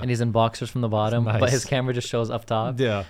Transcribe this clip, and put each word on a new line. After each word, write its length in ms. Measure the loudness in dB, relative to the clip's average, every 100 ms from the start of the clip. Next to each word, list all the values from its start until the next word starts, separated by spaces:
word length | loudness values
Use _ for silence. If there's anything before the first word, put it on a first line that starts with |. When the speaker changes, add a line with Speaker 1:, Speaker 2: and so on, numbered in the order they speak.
Speaker 1:
and 80 | -2
he's 100 | 0
in 100 | 2
boxers 380 | 4 2 0 -6
from 140 | -4
the 80 | 0
bottom, 340 | 0 2 2
but 160 | 2 2
Speaker 2:
Nice. 120 | 2
Speaker 1:
his 120 | 2
camera 300 | 0 -2 0
just 120 | -4 -2
shows 220 | -2 -2
up 160 | -6
top. 340 | -2 -2 -2 0
Speaker 2:
Yeah. 260 | 0 0